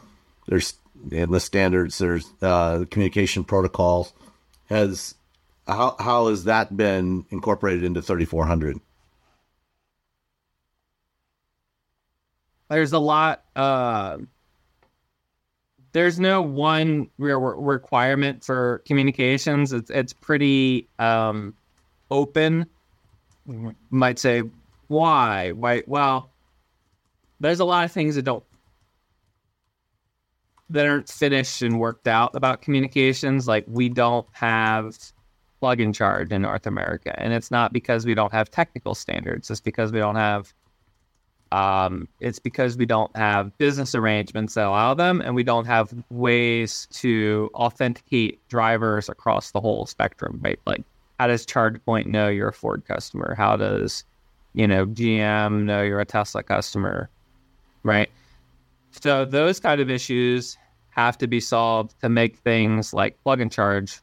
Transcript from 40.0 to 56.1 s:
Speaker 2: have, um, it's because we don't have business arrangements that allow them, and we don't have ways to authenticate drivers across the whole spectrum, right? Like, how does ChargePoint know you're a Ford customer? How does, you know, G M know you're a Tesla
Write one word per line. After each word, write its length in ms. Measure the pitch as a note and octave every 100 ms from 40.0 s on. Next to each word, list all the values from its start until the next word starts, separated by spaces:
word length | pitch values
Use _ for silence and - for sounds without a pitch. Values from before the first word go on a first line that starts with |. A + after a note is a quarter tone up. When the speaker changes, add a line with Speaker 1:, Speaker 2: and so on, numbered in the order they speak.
| G#2+ G#2+
Speaker 2:
have, 380 | G#2+ G#2 G2 _ _ _ _ _ _ _ _ _ -
um, 560 | F#2+ G2 F#2+ F#2 F2+ E2+ -
it's 200 | A#2+ A2+
because 380 | B2+ C3 B2+ A#2+
we 80 | A2+
don't 300 | A2 A2 A2
have 420 | G#2+ G#2 G2+ -
business 380 | C#3+ C#3 C3 B2
arrangements 580 | A2 G#2 G2 A2 G#2+
that 140 | - G2+
allow 260 | G2+ A#2
them, 280 | C#3+ F3 F3+
and 120 | -
we 100 | B2
don't 220 | B2 A#2 A#2
have 260 | A#2 A2 A#2+ -
ways 760 | B2 B2 A#2+ A#2+ A#2 A2+ - -
to 580 | - B2+ A2+ G#2+ G#2+ G#2+ -
authenticate 920 | A#2+ - B2+ A#2+ - B2 A2 - -
drivers 640 | A#2+ A2+ A2+ A2 G#2+ G2+
across 420 | - - G2+ -
the 100 | G#2
whole 260 | A2 G#2+ G#2+
spectrum, 520 | - - - - -
right? 160 | G1+ - -
Like, 160 | G1+ - _ _ -
how 80 | B2
does 180 | A#2 -
ChargePoint 640 | B2+ A2+ A2+ - A2 -
know 200 | G#2+ G#2
you're 220 | G2+ G#2
a 40 |
Ford 300 | - A2 G2+ -
customer? 500 | - - - - G2+
How 200 | G#2 G#2+
does, 480 | G#2 G2+ G2+ - - _ _ _ _
you 140 | - G#2+
know, 180 | F#2+ G2
G 340 | A2 A#2 A2
M 460 | G#2+ G#2+ G#2+ G#2 G#2
know 160 | G2+
you're 180 | G2+ G2+
a 60 |
Tesla 380 | G2+